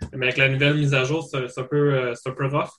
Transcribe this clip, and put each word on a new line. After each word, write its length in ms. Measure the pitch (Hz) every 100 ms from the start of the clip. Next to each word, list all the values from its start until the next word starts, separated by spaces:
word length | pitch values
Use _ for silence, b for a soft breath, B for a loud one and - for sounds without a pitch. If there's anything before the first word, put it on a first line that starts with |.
| - 135
Mais 100 | 127
avec 120 | 131
la 100 | 135
nouvelle 260 | 135 143 151
mise 180 | 143
à 100 | 135
jour, 180 | 127 160
c'est, 240 | 147 139 120
c'est 140 | -
un 40 |
peu, 300 | 123 147 147
euh, 200 | 131 123
c'est 160 | 117 131
un 40 |
peu 120 | 131 135
rough, 240 | 147 160